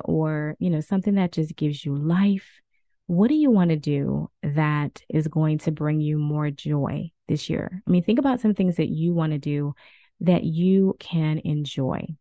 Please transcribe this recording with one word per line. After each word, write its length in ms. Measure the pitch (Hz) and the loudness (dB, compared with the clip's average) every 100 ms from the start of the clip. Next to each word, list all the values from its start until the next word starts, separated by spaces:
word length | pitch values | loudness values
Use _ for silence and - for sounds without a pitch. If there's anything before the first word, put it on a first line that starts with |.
| - | 0
or, 500 | 160 156 151 151 156 | 0 0 -2 -4 -2
you 100 | 180 | 0
know, 120 | 156 | 0
something 340 | 156 196 196 202 | 0 -2 2 2
that 160 | 175 | 0
just 240 | - 156 - | 0 -4 -2
gives 280 | 151 143 | -2 -2
you 120 | 147 143 | -4 -2
life? 680 | 151 175 202 196 - _ _ _ _ _ - | 0 2 4 2 -4 _ _ _ _ _ -2
What 220 | 175 226 | 2 4
do 40 | |
you 160 | 311 294 | 4 4
wanna 260 | 214 175 160 | 4 4 2
do 540 | 147 143 139 139 156 _ | 0 0 0 -2 -6 _
that 580 | 147 147 151 147 143 - - | -4 0 0 0 -2 -8 -4
is 180 | 156 156 | -2 0
going 300 | 156 156 156 | 0 0 0
to 120 | - | -2
bring 280 | 156 151 151 | -2 -2 0
you 200 | 151 151 | 0 0
more 320 | 147 151 147 | 0 -2 -2
joy 580 | 143 151 147 139 - 165 _ - | -4 -4 -2 -2 -4 -8 _ -6
this 220 | 151 - | -6 -4
year? 320 | 160 - 185 - | -4 -4 -8 0
I 20 | |
mean, 140 | 180 | 0
think 160 | 175 233 | 2 2
about 200 | 269 247 | 2 0
some 140 | 214 | 0
things 220 | 202 185 165 | 0 0 0
that 140 | 156 | -2
you 260 | 156 165 170 | 0 0 0
wanna 240 | 156 151 | 0 -2
do 340 | 143 147 143 - - _ _ - | -4 -4 -4 -8 -16 _ _ -4
that 240 | 165 175 | 2 2
you 520 | 165 160 185 190 190 - | 2 0 2 4 4 0
can 420 | - 165 156 156 | -4 -2 0 -2
enjoy. 640 | 170 151 143 - 131 - - - | -2 -4 -4 -4 -4 -4 -8 -12